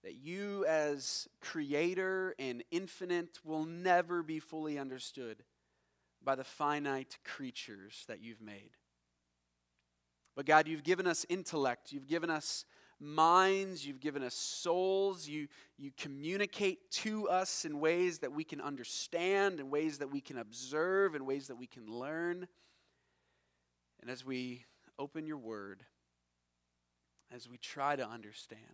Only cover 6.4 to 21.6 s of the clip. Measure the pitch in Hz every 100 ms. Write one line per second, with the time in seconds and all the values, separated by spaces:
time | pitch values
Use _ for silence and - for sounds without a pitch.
6.4 | 131 - 147 147 143 135 131 - - -
7.4 | 135 - - 101 98 - - 107 113 113
8.4 | 107 101 107 _ _ _ _ _ _ _
9.4 | _ _ _ _ _ _ _ _ _ -
10.4 | 139 156 151 160 143 180 180 160 - 185
11.4 | 170 160 135 123 - 143 135 165 170 156
12.4 | - - - - - _ 147 151 165 180
13.4 | 190 196 196 175 143 131 147 139 127 -
14.4 | - - 175 175 190 196 196 180 151 151
15.4 | 143 - - - 139 131 151 139 151 196
16.4 | 202 - 196 - _ - 220 214 208 185
17.4 | 185 - 165 147 160 175 180 160 135 147
18.4 | 156 143 143 135 - - - 170 180 196
19.4 | 196 170 135 147 156 143 139 139 - 131
20.4 | 107 117 131 151 175 190 196 151 135 139
21.4 | 135 120